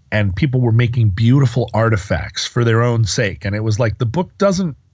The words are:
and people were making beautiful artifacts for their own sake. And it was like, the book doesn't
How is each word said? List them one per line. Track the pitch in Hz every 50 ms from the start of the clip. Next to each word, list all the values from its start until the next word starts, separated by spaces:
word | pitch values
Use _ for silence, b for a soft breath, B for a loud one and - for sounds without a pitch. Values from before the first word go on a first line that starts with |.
| _ _
and | 101 107 104 98 90
people | - 165 139 123 131
were | 123 117
making | 110 117 120 110 120 123 110 101
beautiful | 87 113 113 117 131 143 135 123 - 127 113 - -
artifacts | 107 113 113 110 95 - - 92 73 - - - - -
for | - - 127
their | 120 117 113 117
own | 120 120 117 117 110
sake. | 92 - - 117 95 90 - -
And | 98 101
it | 107 110
was | 113 104 104
like, | 120 113 113 -
the | 120
book | 110 123 175 180 - - -
doesn't | 196 202 185 185 190 160 131 - _ _